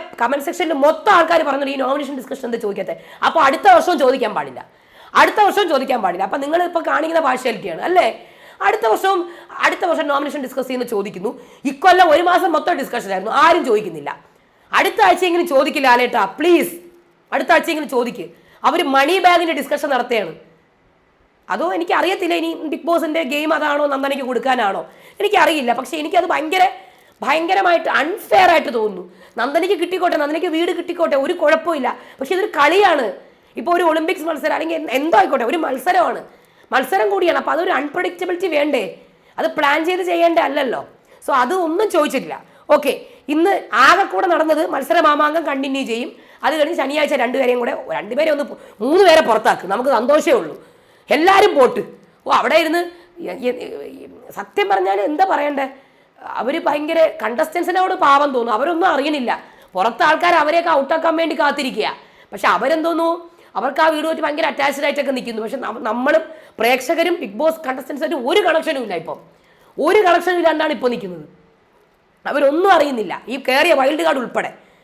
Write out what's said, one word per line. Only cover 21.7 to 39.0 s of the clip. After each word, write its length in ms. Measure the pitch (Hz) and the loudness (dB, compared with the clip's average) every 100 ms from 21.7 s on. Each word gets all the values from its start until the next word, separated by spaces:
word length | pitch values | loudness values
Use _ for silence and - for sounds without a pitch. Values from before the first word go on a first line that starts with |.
എനിക്കറിയത്തില്ല 600 | 370 339 339 320 403 349 | -2 -2 0 0 -2 -2
ഇനി 240 | 339 330 320 | -2 -4 -6
Bigg 200 | 302 - 294 | -8 -6 -2
Boss-ിൻ്റെ 340 | 339 311 311 | 0 0 -2
ഗെയിം 300 | 285 294 311 | -2 -2 0
അതാണോ 320 | 311 302 294 294 | 0 0 0 -2
നന്ദനയ്ക്ക് 380 | 269 269 277 | -2 -2 -4
കൊടുക്കാനാണോ 640 | 254 233 254 247 208 190 - - - - | -4 -2 0 0 0 -2 -10 -18 -18 -4
എനിക്കറിയില്ല. 540 | 392 392 311 311 240 | 0 2 2 2 0
പക്ഷേ 240 | 233 262 330 | -2 -4 -6
എനിക്കത് 280 | 311 359 349 | -2 0 2
ഭയങ്കര, 440 | 285 311 370 370 - - _ _ - | -2 0 2 2 0 -20 _ _ -8
ഭയങ്കരമായിട്ട് 680 | 214 311 330 381 370 339 339 | -2 -2 0 2 2 2 0
അൺഫെയർ 600 | 233 294 415 - 403 370 | -2 -2 -6 2 4 6
ആയിട്ട് 240 | 320 269 | 4 0
തോന്നുന്നു. 380 | 233 214 185 180 - - - | -4 -4 -6 -16 -20 -14 -6
നന്ദനയ്ക്ക് 420 | 247 311 349 359 | -2 0 0 -2
കിട്ടിക്കോട്ടെ, 360 | 339 359 349 311 | -2 -2 -2 0
നന്ദനയ്ക്ക് 300 | 294 311 349 | -2 -2 -2
വീട് 240 | 320 349 | -2 -2
കിട്ടിക്കോട്ടെ, 440 | 339 330 330 320 277 | -4 -6 -4 0 0
ഒരു 180 | 285 | -2
കുഴപ്പമില്ല. 640 | 349 302 320 330 311 240 - - - | 0 2 2 0 -4 -4 -8 -14 -12
പക്ഷേ 160 | 269 359 | -4 -4
ഇതൊരു 120 | 415 | -2
കളിയാണ്. 680 | 320 294 370 403 302 220 - - _ _ - | 2 2 4 4 2 -2 -8 -18 _ _ -8
ഇപ്പോൾ 180 | 262 349 | -2 0
ഒരു 80 | |
ഒളിമ്പിക്സ് 400 | 339 320 320 349 | 2 0 -2 -4
മത്സരം 300 | 311 302 302 | -4 -4 -4
അല്ലെങ്കിൽ 220 | 285 320 320 | -4 -4 -6
എന്ത്, 160 | 294 | -4
എന്തോ 260 | 254 311 311 | -2 2 2
ആയിക്കോട്ടെ, 260 | 359 269 | 2 0
ഒരു 140 | 233 330 | -2 -2
മത്സരമാണ്, 640 | 311 254 359 370 285 190 - _ _ _ - | -4 -4 0 2 0 -2 -12 _ _ _ -4
മത്സരം 380 | 240 254 392 427 | -2 0 0 0
കൂടിയാണ്. 280 | 392 349 277 | 2 2 0
അപ്പോൾ 140 | - | 0
അതൊരു 200 | 277 370 | -2 0
അൺപ്രഡിക്റ്റബിലിറ്റി 760 | 277 285 339 370 - 359 359 381 | -2 -4 -4 -6 -4 -6 -4 -2
വേണ്ടേ? 520 | 294 302 269 185 - | -2 0 -2 -4 -12